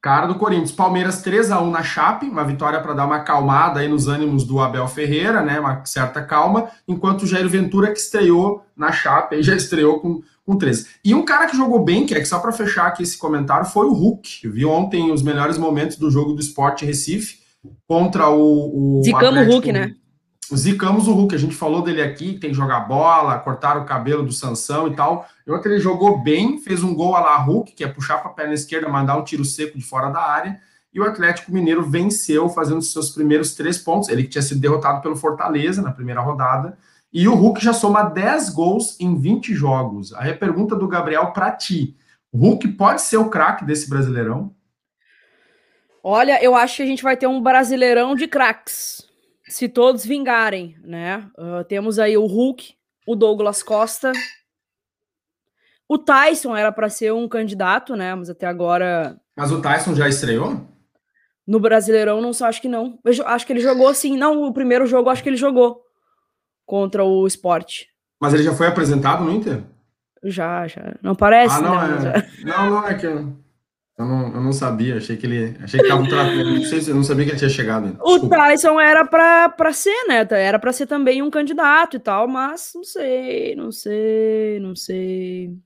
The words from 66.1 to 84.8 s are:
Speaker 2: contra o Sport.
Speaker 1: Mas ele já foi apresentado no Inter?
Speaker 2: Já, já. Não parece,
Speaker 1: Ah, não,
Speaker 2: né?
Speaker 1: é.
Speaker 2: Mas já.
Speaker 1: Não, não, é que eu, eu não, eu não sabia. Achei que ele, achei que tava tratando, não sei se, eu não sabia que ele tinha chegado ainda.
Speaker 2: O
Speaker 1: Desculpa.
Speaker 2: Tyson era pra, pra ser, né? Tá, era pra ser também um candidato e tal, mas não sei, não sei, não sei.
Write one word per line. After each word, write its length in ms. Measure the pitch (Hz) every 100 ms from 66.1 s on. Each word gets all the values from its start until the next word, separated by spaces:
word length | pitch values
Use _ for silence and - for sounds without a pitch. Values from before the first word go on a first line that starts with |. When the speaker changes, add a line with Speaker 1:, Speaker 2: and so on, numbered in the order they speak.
| _ _ _ _ _ -
Speaker 2:
contra 380 | 202 196 202
o 220 | 190 190 190
Sport. 560 | 190 185 170 175 - - _ _ _
Speaker 1:
Mas 140 | 143
ele 80 | 147
já 100 | 151
foi 140 | 151 165
apresentado 580 | 170 147 139 139 160
no 60 | 170
Inter? 320 | 202 214 120 98 _ _ _ _ _
Speaker 2:
Já, 420 | 190 185 165 175 170
já. 300 | - 50 -
Não 140 | 190
parece, 400 | 190 208 226 240
Speaker 1:
Ah, 60 | 147
não, 140 | 160
Speaker 2:
né? 100 | 180
Speaker 1:
é. 40 | 160
Speaker 2:
Mas 140 | 147
já. 420 | 135 202 - -
Speaker 1:
Não, 260 | 156 180 202
não, 180 | 208 208
é 60 |
que 120 | 190 175
eu, 260 | 151 143 135 _ _ _ _ _ _
eu 80 |
não, 300 | 120 131 123
eu 60 | 120
não 120 | 131
sabia. 440 | 135 131 110 120 117
Achei 200 | - 113
que 80 |
ele, 320 | 117 117 113 110
achei 160 | 98 131
que 80 | -
tava 220 | - -
tratando, 480 | 359 139 339 330 330
não 80 |
sei 160 | - 160
se, 100 | 151
eu 60 | 139
não 80 |
sabia 220 | 139 139 147
que 40 |
ele 80 | 143
tinha 100 | 135
chegado 380 | 135 110 110 101
ainda. 120 | 90
Speaker 2:
O 120 | 330
Speaker 1:
Desculpa. 220 | 359 - 339
Speaker 2:
Tyson 440 | 294 294 330 311
era 240 | 302 311
pra, 440 | 320 320 330 339 339
pra 240 | 339 320
ser, 320 | 302 403 427 480
né? 160 | 240
Tá, 120 | 220 208
era 220 | 190 202
pra 140 | 233
ser 140 | 247 277
também 360 | 294 262 262
um 80 | 294
candidato 640 | 302 294 311 302 302 339 262
e 40 |
tal, 260 | - 196 240
mas 460 | 262 269 330 -
não 80 | 339
sei, 720 | 370 381 285 254 254 262 -
não 160 | - 226
sei, 880 | 214 208 214 220 220 220 220 214 208
não 160 | 196
sei. 800 | 180